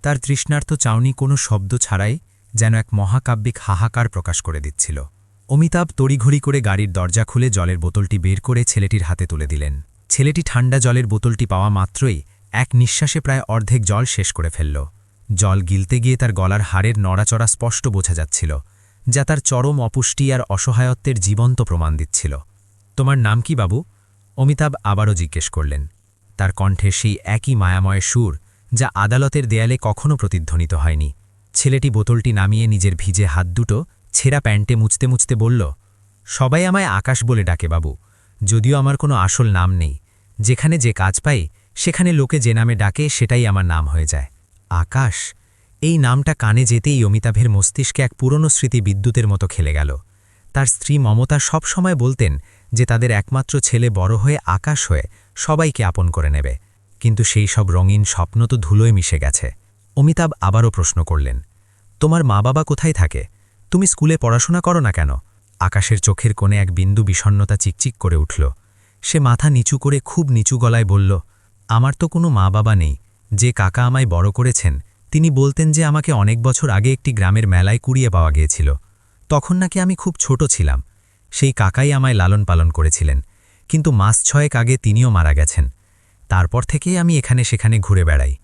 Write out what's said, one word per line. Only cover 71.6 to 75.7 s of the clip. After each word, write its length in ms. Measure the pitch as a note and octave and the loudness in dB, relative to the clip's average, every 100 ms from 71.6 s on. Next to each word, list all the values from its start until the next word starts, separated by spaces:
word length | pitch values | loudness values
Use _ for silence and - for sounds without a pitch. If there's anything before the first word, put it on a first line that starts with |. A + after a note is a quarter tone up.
| - | -2
"আমার 260 | A2+ B2+ | 0 0
তো 140 | - E3 | 0 -2
কোনো 220 | E3+ E3+ | 0 0
মা-বাবা 460 | A#2 F#2+ G2+ A2 G2+ | 2 2 2 2 2
নেই। 220 | D#2 C#2 _ _ _ | 2 -2 _ _ _
যে 200 | G2+ A#2+ | 0 0
কাকা 340 | - F#2+ G#2+ B2 | 0 -2 2 0
আমায় 200 | C3 B2 | 2 0
বড় 260 | F2 F#2+ | 2 0
করেছেন, 480 | G2 B2 A#2+ F2+ C#2+ - _ _ | 2 0 0 -2 -4 -8 _ _
তিনি 180 | D#3 D#3+ | 2 2
বলতেন 420 | C3 C#3 C#3 D#3 | 4 2 2 0